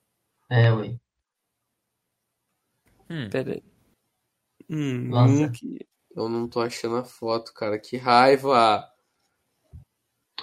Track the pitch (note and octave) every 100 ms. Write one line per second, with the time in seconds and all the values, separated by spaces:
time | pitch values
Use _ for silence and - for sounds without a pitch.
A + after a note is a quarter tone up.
0 | _ _ _ _ - B2 A#2 A2 A#2 A#2+
1 | _ _ _ _ _ _ _ _ _ _
2 | _ _ _ _ _ _ _ _ _ _
3 | - D#3+ A2 C3 C3 - _ _ _ _
4 | _ _ _ _ _ _ - D#3 C#3+ B2
5 | B2+ A#2+ B2 C#3+ D3+ A#2+ - - - _
6 | _ - A2 A#2 A#2 A#2+ A#2+ A#2+ A#2 A#2+
7 | B2 - A2+ A2+ - - A2 G#2+ - B2+
8 | B2+ A#2+ C3 C3+ C3+ B2 A2+ G2+ - _
9 | _ _ _ _ _ _ _ - _ _
10 | _ _ _ -